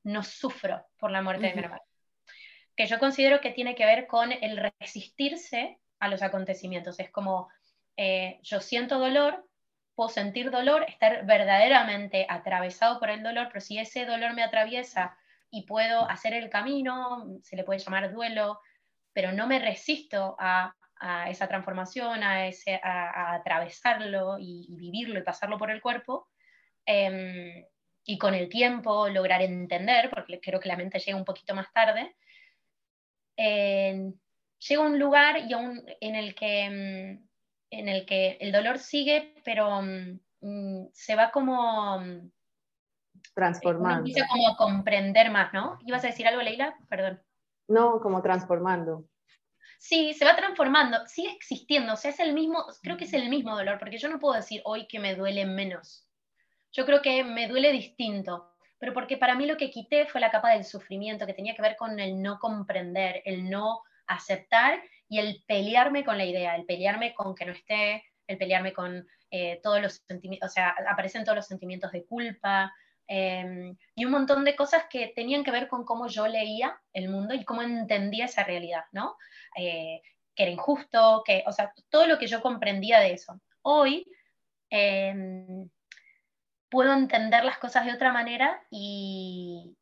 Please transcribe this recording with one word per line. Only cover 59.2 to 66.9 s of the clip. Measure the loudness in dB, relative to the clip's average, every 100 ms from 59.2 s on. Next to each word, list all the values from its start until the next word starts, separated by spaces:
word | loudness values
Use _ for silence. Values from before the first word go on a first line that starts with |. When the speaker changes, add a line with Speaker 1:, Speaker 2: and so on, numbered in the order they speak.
| 4 4
Speaker 1:
mí | 0
lo | -2
que | -4
quité | -6 0 2 2
fue | 2
la | 2
capa | 4 4
del | 4 2
sufrimiento, | -14 -10 -8 -6 -6 -8
que |
tenía | -8 -8 0
que |
ver | 0 0
con | -6 -4
el | -4 -4
no | -6 -4
comprender, | -4 -4 -4 -4 -2 -2 -2 -2 -6
el | -6 -4
no | -2 -2 -4 -8 _ -6
aceptar | -6 -4 -6 2 6 6 2 -4 _ -6
y | -2
el | -2 -4 -2
pelearme | 0 4 4 4 2
con | -2 -2
la | -2
idea, | -2 -2 -4
el | -4
pelearme | -2 0